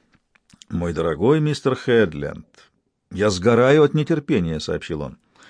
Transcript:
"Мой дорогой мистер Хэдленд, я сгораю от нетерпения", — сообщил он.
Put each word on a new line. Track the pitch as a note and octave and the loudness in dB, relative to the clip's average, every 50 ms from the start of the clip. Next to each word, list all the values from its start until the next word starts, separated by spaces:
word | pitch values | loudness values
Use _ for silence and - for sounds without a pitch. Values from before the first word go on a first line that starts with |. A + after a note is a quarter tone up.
| _ _ _ _ _ _ _ _ _ _ - _ - - | _ _ _ _ _ _ _ _ _ _ -20 _ -16 -8
"Мой | - E2+ F2 F2 D#2+ | -6 -6 -4 -4 -4
дорогой | D#2 D#2+ E2+ D2+ D2 G2 B2+ D#3 D#3+ | -2 -2 -2 -2 0 2 2 2 2
мистер | D3+ D3+ C#3+ - - C#3 B2+ | 0 -2 -2 -2 -2 -2 -2
Хэдленд, | - - B2+ A#2+ A2+ G#2 E2 D2 C#2+ C#2+ D2 - - - _ _ _ _ _ _ _ _ _ _ _ _ - | -2 0 2 4 4 2 2 -2 -8 -10 -10 -10 -12 -18 _ _ _ _ _ _ _ _ _ _ _ _ -12
я | - F2+ G#2 G#2+ | -4 0 0 0
сгораю | F#2+ F2+ F2+ A#2+ A#2 A#2 B2 C3 D3 D#3 D3 | 0 2 2 2 4 4 4 6 6 6 4
от | D3 - | 4 2
нетерпения", — | D3+ C#3+ - E3 D3 C#3+ - D#3 G2+ F2 E2 D#2+ D2+ | -2 0 0 -2 -2 -2 -2 -2 -2 0 -2 -4 -6
сообщил | - - E2+ E2 - - E2+ D2 | -6 -6 -6 -6 -6 -8 -8 -8
он. | C#2+ C2 C2 _ _ _ _ _ - | -8 -10 -12 _ _ _ _ _ -20